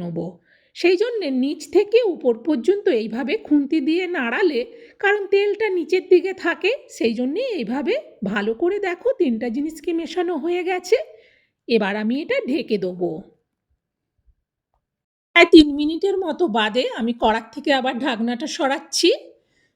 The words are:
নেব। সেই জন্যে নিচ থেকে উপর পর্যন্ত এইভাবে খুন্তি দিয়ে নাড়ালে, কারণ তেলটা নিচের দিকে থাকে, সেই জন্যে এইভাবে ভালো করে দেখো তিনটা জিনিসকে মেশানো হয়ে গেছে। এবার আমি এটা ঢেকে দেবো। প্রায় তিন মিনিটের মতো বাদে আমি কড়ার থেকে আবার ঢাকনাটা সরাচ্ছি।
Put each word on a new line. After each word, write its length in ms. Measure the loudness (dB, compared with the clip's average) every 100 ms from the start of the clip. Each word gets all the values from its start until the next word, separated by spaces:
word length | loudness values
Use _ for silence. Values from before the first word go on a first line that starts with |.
নেব। 180 | -8 -8 -8 -12 _ _ _ 0
সেই 200 | 2 2
জন্যে 300 | 0 -2 -2 -2
নিচ 180 | -2 -4 0
থেকে 240 | 2 4 2 2
উপর 200 | 0 0 0 0
পর্যন্ত 400 | 0 2 0 2 0
এইভাবে 320 | -2 -6 -4 -4 2
খুন্তি 320 | 2 2 0
দিয়ে 240 | 0 0 -2 -2
নাড়ালে, 440 | -2 0 0 0 -4 -10 -20 -2
কারণ 200 | 0 0 2
তেলটা 340 | 2 2 0 -2 -2
নিচের 280 | 0 -2 4
দিকে 200 | 4 4 -4
থাকে, 260 | -4 -2 -2 -2 -6 -2
সেই 180 | -2
জন্যে 280 | 0 -2 -2 -4 -4
এইভাবে 360 | -4 -4 -2 -4 -6 -8
ভালো 280 | -4 -2 -2
করে 220 | -2 -2 -2
দেখো 300 | -4 -2 -2 0
তিনটা 260 | 0 0 -4
জিনিসকে 420 | -4 -6 -6 -6
মেশানো 420 | -4 -4 -4 -2 -2
হয়ে 200 | -2 -2 -2
গেছে। 280 | -4 0 0 -2 -16 _ _ _ _ 0
এবার 260 | 0 0 -2
আমি 120 | -2 -2
এটা 140 | -2 -4 -2
ঢেকে 280 | -4 -2 -4
দেবো। 320 | -4 -4 -6 -6 -14 _ _ _ _ _ _ _ _ _ _ _ _ _ _ _ _ _ _ _ _ 4
প্রায় 120 | 8
তিন 140 | 10 8 4
মিনিটের 380 | -2 0 0 0
মতো 260 | -2 -2 0 0
বাদে 280 | 0 0 -2 -2
আমি 120 | -4 0
কড়ার 240 | 2 0 -4
থেকে 160 | -8 0
আবার 220 | 0 0 -2
ঢাকনাটা 420 | -4 -2 -4 -4 -6 -2
সরাচ্ছি। 540 | -2 -2 -4 0 2 2 -6 -20 _ _ _